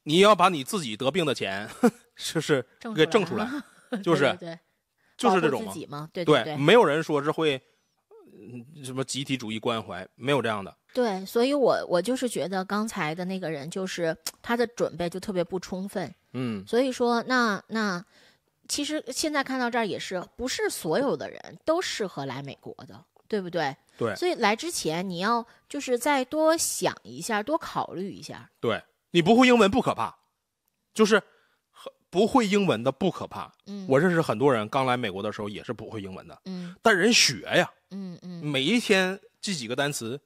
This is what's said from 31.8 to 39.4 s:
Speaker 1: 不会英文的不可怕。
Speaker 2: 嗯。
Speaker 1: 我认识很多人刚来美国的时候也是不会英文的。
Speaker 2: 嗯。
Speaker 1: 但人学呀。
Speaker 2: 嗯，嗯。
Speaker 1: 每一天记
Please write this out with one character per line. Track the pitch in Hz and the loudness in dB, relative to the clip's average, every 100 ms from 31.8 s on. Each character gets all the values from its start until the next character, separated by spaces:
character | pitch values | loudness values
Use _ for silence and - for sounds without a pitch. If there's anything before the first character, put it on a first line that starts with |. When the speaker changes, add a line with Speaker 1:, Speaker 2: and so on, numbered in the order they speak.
| - _ _ | -20 _ _
Speaker 1:
不 | 170 214 | 2 4
会 | 269 208 | 4 4
英 | 202 185 | 2 2
文 | 113 | 2
的 | 123 | 0
不 | - 190 | 0 -2
可 | - 98 | -2 -10
怕。 | 101 82 _ - | -10 -14 _ -16
Speaker 2:
嗯。 | 101 - | -12 2
Speaker 1:
我 | 131 | 4
认 | 180 | 4
识 | 170 | 2
很 | 156 110 | 0 2
多 | 143 | 2
人 | 117 107 | 2 0
刚 | 143 131 | 0 0
来 | 127 | 0
美 | 113 | -2
国 | 92 | -4
的 | 104 | -6
时 | 104 | -6
候 | 104 | -10
也 | 92 | -10
是 | - | -10
不 | 113 110 | -12 -10
会 | 110 | -12
英 | 95 | -12
文 | 92 87 | -14 -16
的。 | - 190 | -18 -14
Speaker 2:
嗯。 | 185 175 185 | -14 -14 -2
Speaker 1:
但 | 226 196 | 2 4
人 | 208 | 4
学 | 214 - 131 - 135 | 6 4 0 0 0
呀。 | 170 _ _ | 0 _ _
Speaker 2:
嗯， | 190 185 170 | -14 -14 -14
嗯。 | 180 175 | -16 -10
Speaker 1:
每 | 151 139 | -4 -2
一 | 139 240 | 2 0
天 | - 190 185 196 _ | 4 2 2 -4 _
记 | _ | _